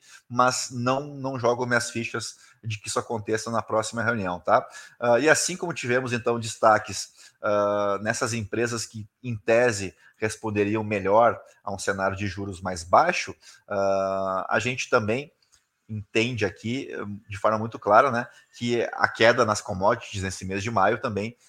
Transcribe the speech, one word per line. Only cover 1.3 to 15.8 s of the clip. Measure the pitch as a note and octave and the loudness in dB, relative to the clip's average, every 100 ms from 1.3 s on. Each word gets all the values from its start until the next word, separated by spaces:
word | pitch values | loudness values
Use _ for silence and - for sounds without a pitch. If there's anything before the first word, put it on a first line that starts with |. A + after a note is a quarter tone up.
| C3 | 0
jogo | A#2 B2 B2 | 0 0 0
minhas | A#2+ - | 0 0
fichas | A#2 A2+ A#2+ - - - _ | -6 -6 -8 -10 -14 -20 _
de | A2 G#2+ | -10 -10
que | A#2 | -4
isso | B2 | -4
aconteça | - A#2 G#2 A2 A#2 | -4 -8 -4 -4 -2
na | A2+ | -4
próxima | - A2 A2 A2+ | -2 -2 -2 -2
reunião, | A2 A#2+ F#2 F2 | -2 -2 -4 -4
tá? | - A#2 - - - _ | 2 2 2 -10 -20 _
Ah, | A#2+ A#2+ | 2 4
e | D3+ | 6
assim | D3 - F3+ | 4 2 -6
como | F3 | -8
tivemos, | - B2+ B2 B2+ | -6 -2 -2 0
então, | A#2+ A#2 A#2 | -2 -2 -2
destaques, | A2+ - A2+ G#2+ - G2 - _ - _ | -4 4 6 6 2 -10 -12 _ -20 _
ah, | G#2+ G#2 G2+ G#2 G2+ G2 | 0 2 2 0 0 -2
nessas | G#2+ A#2 B2 | -2 -2 -2
empresas | A#2 G2+ A2 A#2 A#2 | -4 -4 -2 -2 -4
que, | - A2 G#2 _ | -8 -12 -16 _
em | B2+ A2 | -10 -6
tese, | - A#2 B2 G2+ F#2 - _ _ | 2 4 4 0 -6 -10 _ _
responderiam | G#2+ - A2 G#2 G2+ A2 | -6 -4 -4 0 0 -2
melhor | G#2+ G#2 F#2+ G#2+ A#2 - - _ | -2 -2 4 6 6 2 -8 _
a | G2+ | -12
um | G2 | -8
cenário | - G2 G2 F#2+ | -4 -2 -2 -2
de | G#2 | -6
juros | G2+ G2+ F2+ | -6 -10 -8
mais | F#2+ F2 | -8 -8
baixo, | E2+ A2 E3 F3+ - - - - - | 4 4 4 0 -8 -12 -20 -20 -6
ah, | G2+ G2 G2 G2 G2 F#2+ F#2+ - | -2 0 0 0 -2 -2 -4 -2
a | A#2 | -2
gente | A#2 B2+ - | 0 -4 0
também | B2+ G#2 B2 D3 _ _ _ _ _ | 0 2 -2 -6 _ _ _ _ _